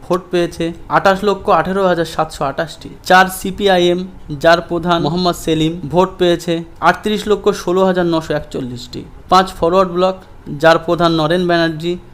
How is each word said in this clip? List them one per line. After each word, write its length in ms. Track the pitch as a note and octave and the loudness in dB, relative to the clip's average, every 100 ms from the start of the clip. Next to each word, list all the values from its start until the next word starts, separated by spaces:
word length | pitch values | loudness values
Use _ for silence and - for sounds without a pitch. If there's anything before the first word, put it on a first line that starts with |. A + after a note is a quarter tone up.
| - | -2
ভোট 180 | F3+ F3+ | -4 -2
পেয়েছে 340 | F3+ E3+ - E3 E3 - D#3 | -2 -2 -4 -8 -8 -2 2
আঠাশ 220 | G3+ F#3+ G#3 | 2 2 0
লক্ষ 180 | G3 G3+ F3+ | -2 0 0
আঠেরো 240 | D#3+ F#3+ F#3+ | 2 0 0
হাজার 160 | E3+ D#3+ - | 0 -2 -4
সাতশো 260 | D#3 - C#3+ | -6 -4 -6
আঠাশটি। 380 | C3+ D#3+ - - D#3 - | -4 -8 -8 -18 -16 2
চার, 160 | F#3 F#3 F#3 | 4 4 0
সিপিআইএম, 600 | G3 F#3 G3+ F3+ F3 F3 F#3 - - D3 | -8 -2 2 4 4 0 -4 -14 -12 0
যার 160 | E3 E3+ E3+ | 4 4 2
প্রধান 300 | E3+ E3+ E3+ C#3+ | -4 0 0 0
মোহাম্মদ 300 | E3+ F3 E3+ - | 0 -2 -2 -2
সেলিম, 280 | D#3+ D#3 E3+ E3+ | 0 0 -2 -2
ভোট 160 | D#3 F#3 F#3+ | 0 0 2
পেয়েছে 340 | F3+ E3+ E3+ E3 E3 - D#3+ | 0 0 -2 -6 -6 -2 0
আটত্রিশ 320 | F3 G#3+ G#3+ G#3 | 0 0 -4 0
লক্ষ 140 | G3 G3 G3 | 0 0 -2
ষোলো 180 | - F3+ F#3+ | 0 2 2
হাজার 180 | F3+ E3+ | 2 0
নশো 180 | E3 D#3+ D3+ | -2 -2 -6
একচল্লিশটি। 600 | D3+ - C3 B2 - - - - - | -4 -8 -8 -10 -12 -14 -14 -18 0
পাঁচ, 160 | F3+ F#3 - | 2 2 0
ফরওয়ার্ড 320 | E3 F#3 F#3 F3 | 0 2 2 0
ব্লক, 200 | F#3 F#3+ - - - D3 | -2 -2 -12 -20 -12 2
যার 140 | D#3+ E3 D#3+ | 4 4 2
প্রধান 260 | E3+ E3+ E3 | 0 2 2
নরেন 240 | D3+ F3 F3+ | 2 0 2
ব্যানার্জি 440 | E3+ E3 D#3 E3+ F3 - | 2 0 -2 -6 -6 -8